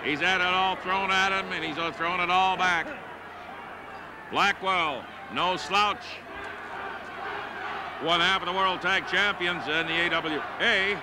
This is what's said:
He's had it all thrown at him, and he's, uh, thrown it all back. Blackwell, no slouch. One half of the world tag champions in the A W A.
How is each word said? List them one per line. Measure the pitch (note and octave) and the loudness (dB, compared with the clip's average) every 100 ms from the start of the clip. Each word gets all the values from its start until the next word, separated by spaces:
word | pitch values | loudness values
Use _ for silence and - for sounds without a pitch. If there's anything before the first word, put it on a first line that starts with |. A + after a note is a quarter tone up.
He's | A#2 D3 | -2 0
had | E3+ F#3+ | 2 4
it | F3+ | 4
all | F#3 F#3+ F#3 | 4 2 0
thrown | F#3 F#3+ G3 | 0 0 2
at | F#3+ F#3+ F#3+ | 4 4 2
him, | F#3+ | -2
and | F3+ | -4
he's, | D#3+ D3+ | -4 -2
uh, | E3 | -4
thrown | D#3+ E3 F3+ | -2 -2 0
it | F3 | 2
all | F#3 F#3+ F3+ | 4 4 4
back. | F#3 E3+ D#3+ C#4 - - - - - - - - - - - - - | 2 2 0 -8 -12 -14 -14 -14 -14 -14 -14 -14 -14 -14 -14 -14 -6
Blackwell, | C3+ F#3+ G3 F#3 F#3 D#3+ B2+ G2 - - | 2 2 2 2 2 2 -2 -8 -14 -8
no | B2+ F3 F#3 | 0 0 0
slouch. | - G3 G#3 F#3+ - - - - - - - - G4+ - - - - - - - - - - - | 0 2 4 0 -6 -12 -12 -12 -10 -10 -10 -8 -8 -10 -10 -8 -8 -6 -8 -8 -8 -6 -8 -4
One | D3+ E3+ | 2 4
half | F3 F#3+ | 6 4
of | F3 | 2
the | |
world | F#3 F#3+ F3+ | 2 2 2
tag | F3+ F#3+ - | 2 2 2
champions | F#3 G3+ F#3+ F3 F3 D3 | 2 2 2 0 -2 0
in | D#3 D#3+ | 0 2
the | E3 F3 | 2 2
A | |
W | E3 D#3+ D3 - - | 2 0 -2 -4 0
A. | G#3 G#3 F#3+ G3 | 2 4 2 -2